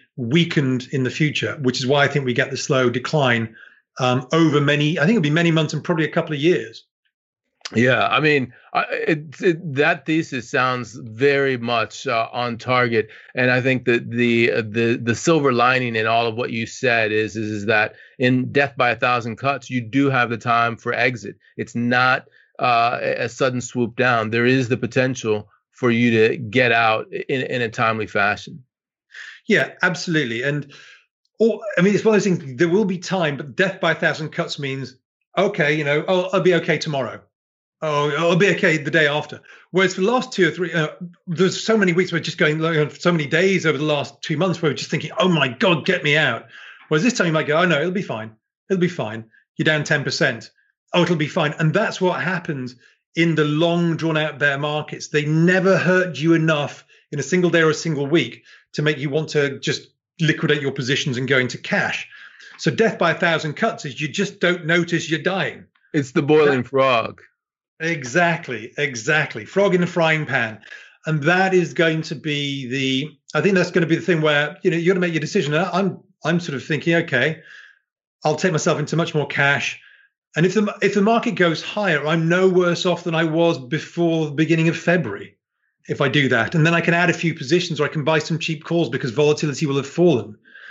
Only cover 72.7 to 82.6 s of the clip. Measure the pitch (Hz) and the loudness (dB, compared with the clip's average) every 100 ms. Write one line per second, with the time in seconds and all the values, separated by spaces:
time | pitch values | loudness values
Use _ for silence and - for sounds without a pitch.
72.7 | 135 135 131 147 - _ 156 165 190 175 | -4 -2 -2 -4 -12 _ 0 2 2 2
73.7 | 185 165 165 - 165 156 147 147 - 190 | 0 2 0 2 2 2 2 0 -2 -2
74.7 | 165 170 190 175 160 147 208 143 151 185 | 0 2 2 0 -2 -2 -2 0 0 0
75.7 | 175 196 - _ _ 147 170 - 131 - | 0 -2 -4 _ _ -2 -2 -2 -8 -4
76.7 | 147 170 170 165 127 139 160 - - - | -4 0 0 2 0 0 -2 -12 -20 -20
77.7 | _ _ _ _ _ 156 156 190 156 175 | _ _ _ _ _ -2 0 0 0 0
78.7 | 143 147 156 165 151 135 - 139 139 - | 0 -2 -2 0 -2 -2 0 2 2 -2
79.7 | - - - _ _ _ - 180 202 208 | -8 -18 -20 _ _ _ 0 2 2 -2
80.7 | - 202 202 202 233 233 180 175 156 - | 0 0 2 4 2 0 0 0 0 -4
81.7 | - 202 147 147 165 165 175 190 180 | -4 0 0 0 0 2 4 4 4